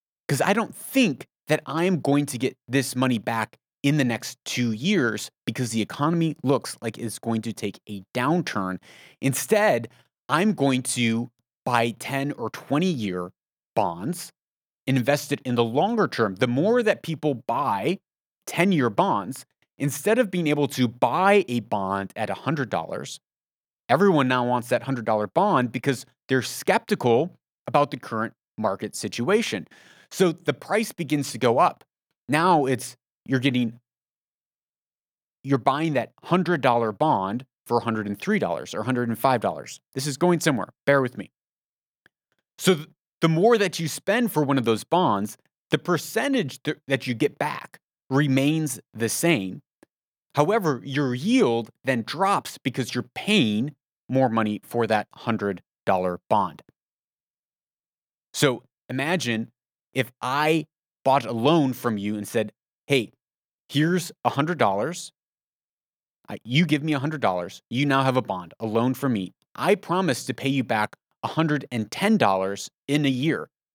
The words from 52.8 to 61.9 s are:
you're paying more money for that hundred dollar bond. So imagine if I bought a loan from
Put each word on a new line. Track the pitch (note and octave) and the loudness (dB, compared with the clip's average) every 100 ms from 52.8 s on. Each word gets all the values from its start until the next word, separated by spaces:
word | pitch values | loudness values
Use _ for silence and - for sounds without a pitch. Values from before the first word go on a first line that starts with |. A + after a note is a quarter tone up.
| A#2+ | -4
you're | B2 - - | -4 -8 -8
paying | - G#3+ A2+ G#2 C#3+ - _ _ - | 0 2 4 0 -4 -8 _ _ -2
more | C3 C3 | 0 2
money | A2+ A2 G#2 | 2 -2 -4
for | - A#2+ A2 | -6 -2 0
that | G#2+ - | 0 -2
hundred | - - A2 G2+ F2+ _ _ - | -10 -4 -2 -2 -6 _ _ 0
dollar | F#2+ F#2 F2 - | 0 0 -4 0
bond. | G#2+ F#2 D2+ - _ _ _ _ _ _ _ _ _ _ _ _ _ _ _ _ | 0 0 -6 -20 _ _ _ _ _ _ _ _ _ _ _ _ _ _ _ _
So | - D3 A#2+ _ _ - | 0 0 0 _ _ -10
imagine | C3 C#3+ F3+ A#2+ A2+ A2+ _ _ _ _ | -6 -2 -2 0 -2 -4 _ _ _ _
if | C#3 A#2+ - | -4 -4 -4
I | B2 C#3 D3+ D#3+ D3+ _ _ _ - | -4 0 2 2 0 _ _ _ 0
bought | C3+ A#2+ | 2 0
a | |
loan | A#2 B2+ E3 C3+ | 0 4 4 4
from | B2 A#2+ | 0 -4